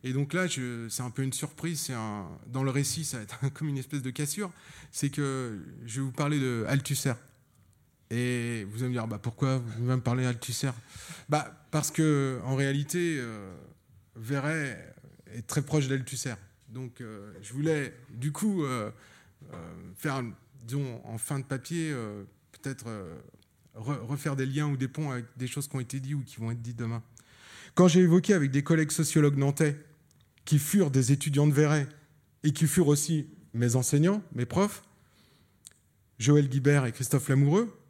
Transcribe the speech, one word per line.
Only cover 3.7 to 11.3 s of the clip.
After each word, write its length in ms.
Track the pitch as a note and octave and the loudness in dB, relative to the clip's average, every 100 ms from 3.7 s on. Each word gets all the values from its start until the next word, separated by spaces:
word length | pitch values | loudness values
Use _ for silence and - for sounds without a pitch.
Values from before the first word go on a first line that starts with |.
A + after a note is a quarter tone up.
| C#3 | -4
espèce 240 | B2+ D3 | -6 -6
de 100 | C3 | -6
cassure. 380 | B2 D3 G3+ G3+ - - - - | -4 -4 -4 -8 -10 -20 -20 -14
C'est 160 | - C#3+ | -4 -4
que 500 | C#3+ C#3+ C3+ B2 G#2+ - - A#2+ | -2 -4 -2 -6 -8 -12 -16 -10
je 140 | A2+ | -6
vais 60 | C3+ | -6
vous 80 | |
parler 260 | B2 D3 D3+ | -2 0 2
de 240 | C3 A#2+ A2 | 0 0 0
Althusser. 440 | C#3 C#3+ C#3+ C#3 A#2 - _ _ _ _ _ _ _ _ | 0 0 -2 0 -2 -8 _ _ _ _ _ _ _ _
Et 560 | A2+ B2 B2 A#2 A#2 G2+ | -4 -2 -2 -2 -4 -6
vous 60 | A2 | -4
allez 100 | B2+ | -2
me 60 | |
dire, « 140 | B2 A2+ | -2 -4
Bah, 100 | G#2 | -4
pourquoi 380 | A#2+ - C#3 C3 | -6 -2 0 0
vous 260 | A#2 A2 | -2 -4
me 140 | B2 B2+ | 0 0
parlez 260 | A#2+ B2 | 2 0
d'Althusser ? » 480 | B2+ A#2 - A#2 C#3 A#2 - - - - | 0 -2 -6 -4 -4 -6 -14 -20 -16 -18
Bah, 380 | - | -2